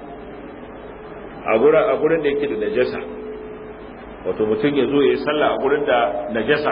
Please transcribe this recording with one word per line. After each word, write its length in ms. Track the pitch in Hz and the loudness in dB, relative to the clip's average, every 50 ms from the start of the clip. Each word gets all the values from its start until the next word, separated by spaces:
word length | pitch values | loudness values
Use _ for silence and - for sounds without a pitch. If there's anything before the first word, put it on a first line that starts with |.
| - - - - - - - - - - - - - - - - - - - - - - - - - - - - | -12 -14 -14 -14 -14 -14 -14 -14 -14 -16 -16 -16 -16 -16 -16 -16 -16 -16 -16 -16 -16 -16 -16 -14 -14 -14 -14 -10
a 120 | - - 110 | -2 0 2
gura-, 340 | 113 123 147 156 156 135 131 | 6 6 6 6 6 6 4
a 80 | 135 | 2
gurin 240 | - 147 156 165 165 | 2 2 2 2 4
da 60 | 147 139 | 2 2
yake 180 | 139 143 143 | 0 2 0
da 100 | - 113 107 | -2 -2 -2
najasa. 420 | 104 104 107 123 127 - - - - - - - - - - - - - - - - - - - - - - - - - - - | -2 0 2 2 2 0 0 -6 -8 -8 -10 -10 -10 -12 -12 -12 -12 -12 -14 -14 -14 -14 -14 -16 -16 -16 -16 -16 -16 -16 -16 -8
Wato, 220 | - 90 90 - 107 | -6 -4 0 0 2
mutum 320 | 107 110 107 - 143 143 | 2 2 2 2 2 2
ya 80 | 139 123 | 2 2
zo 140 | 117 139 143 | 4 4 4
ya 120 | 139 123 | 4 4
yi 60 | 123 123 | 4 2
sallah 300 | - 143 151 151 143 123 | 0 0 0 2 2 2
a 100 | - - | 2 2
gurin 260 | - 131 143 147 143 | 2 2 2 2 2
da 120 | 143 127 120 117 - - - - | 2 4 4 4 2 0 -2 -4
najasa 460 | - 110 131 135 143 147 143 - 135 | -4 -2 -2 2 2 2 2 2 0